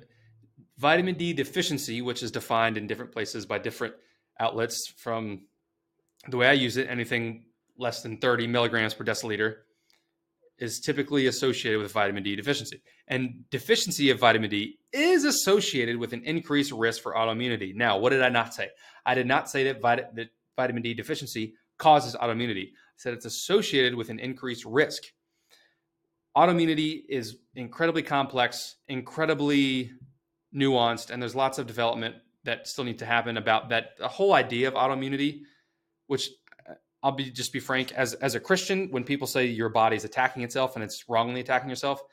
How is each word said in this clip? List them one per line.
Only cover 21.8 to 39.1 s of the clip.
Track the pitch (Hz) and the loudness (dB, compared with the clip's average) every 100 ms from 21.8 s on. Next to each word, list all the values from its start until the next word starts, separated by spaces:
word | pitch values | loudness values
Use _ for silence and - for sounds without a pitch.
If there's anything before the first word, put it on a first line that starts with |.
| 160 151 120 117 | 6 6 6 -2
autoimmunity. | 120 113 120 98 95 | -2 0 -2 -4 -6
I | - _ - | -12 _ -12
said | 127 | -8
it's | 120 117 | -8 -8
associated | - - 196 214 143 127 123 | -8 2 2 4 4 4 2
with | 113 | -6
an | 110 | -8
increased | 123 127 131 117 110 | -8 -8 -8 -8 0
risk. | 120 - - - _ _ _ _ _ _ _ _ _ _ _ _ 139 | 2 2 0 -14 _ _ _ _ _ _ _ _ _ _ _ _ 4
Autoimmunity | 170 170 165 156 156 156 - | 6 6 2 2 -2 -4 -6
is | 135 120 - _ - | -6 -6 -10 _ -12
incredibly | 120 120 165 160 | -10 -2 0 0
complex, | 143 143 135 131 120 - - - - | 0 0 0 2 0 0 -12 -14 -10
incredibly | 131 123 - 156 151 147 143 135 131 123 - - _ _ _ _ 139 | -8 -8 -2 0 2 2 4 4 0 -4 -10 -20 _ _ _ _ 0
nuanced, | 139 131 117 117 - | 2 4 4 2 -6
and | 123 | -8
there's | 123 123 | -6 0
lots | 135 135 | 0 -2
of | 123 | -6
development | 113 117 117 113 117 _ _ | -2 0 0 -6 -10 _ _
that | - 117 - | -8 -6 -6
still | - | -8
need | 123 113 | -6 -6
to | 113 | 0
happen | 117 113 113 | 0 0 -2
about | 107 110 117 | 2 0 2
that. | 117 113 - | -2 -2 -8
The | 123 | -8
whole | - 196 | 0 4
idea | 165 120 117 131 | 4 4 0 0
of | - | 2
autoimmunity, | 127 135 135 139 143 147 - _ _ _ _ _ - | 0 0 -4 -2 -2 -4 -12 _ _ _ _ _ -4
which, | 135 - - _ - - | -4 -4 -12 _ -20 -20
uh, | - _ _ | -20 _ _
I'll | 135 | -2
be, | 135 131 | -2 -4
just | 123 120 | -8 -8
be | 135 | -6
frank, | - 131 127 | -2 -2 -2
as, | - 123 | -2 -2
as | - 135 120 | 0 -2 -2
a | |
Christian, | - 185 - 190 190 | 0 0 2 -2 -2
when | 131 | -4
people | 123 | -2